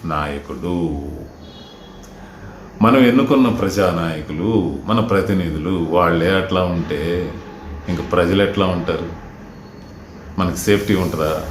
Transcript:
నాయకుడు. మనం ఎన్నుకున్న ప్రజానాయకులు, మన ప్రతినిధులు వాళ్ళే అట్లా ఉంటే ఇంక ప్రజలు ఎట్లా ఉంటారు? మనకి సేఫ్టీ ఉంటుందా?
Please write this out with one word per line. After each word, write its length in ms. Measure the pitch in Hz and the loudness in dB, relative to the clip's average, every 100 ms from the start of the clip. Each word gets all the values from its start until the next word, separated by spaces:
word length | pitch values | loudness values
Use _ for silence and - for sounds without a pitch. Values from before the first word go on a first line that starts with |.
నాయకుడు. 840 | 85 76 73 71 71 - 87 87 82 73 71 73 - - - - - - - - - - - - - - - - | -2 -2 -2 -6 -10 -8 -4 -2 -2 -4 -8 -12 -14 -18 -20 -20 -20 -20 -20 -20 -20 -18 -18 -18 -18 -18 -18 2
మనం 140 | 110 131 | 6 8
ఎన్నుకున్న 520 | 123 127 - 135 123 | 8 6 4 4 4
ప్రజానాయకులు, 1300 | - 98 92 92 85 82 78 76 78 98 110 82 71 | 2 0 2 2 2 -2 -4 -6 -2 2 2 0 -4
మన 140 | 87 113 | 0 0
ప్రతినిధులు 880 | - 98 92 95 85 76 82 92 80 | 2 2 2 0 0 -2 -2 -2 2
వాళ్ళే 400 | 87 85 82 87 | 4 4 4 4
అట్లా 340 | 95 92 92 | 2 2 0
ఉంటే 720 | 90 87 78 73 82 87 80 - - - - - - | 2 0 -2 -2 -2 -2 -4 -8 -14 -14 -14 -10 -6
ఇంక 220 | 85 69 | -4 0
ప్రజలు 320 | 90 87 98 | 2 4 4
ఎట్లా 220 | 101 98 | 2 2
ఉంటారు? 440 | 92 90 85 - 85 85 - - - - - - - - - - - 90 | 0 0 -2 -4 -6 -10 -16 -18 -18 -18 -18 -20 -18 -18 -18 -18 -10 -2
మనకి 180 | 90 85 | -2 0
సేఫ్టీ 380 | - 101 - | 2 2 4
ఉంటుందా? 520 | 95 87 78 78 78 80 | 0 0 0 -2 -2 -6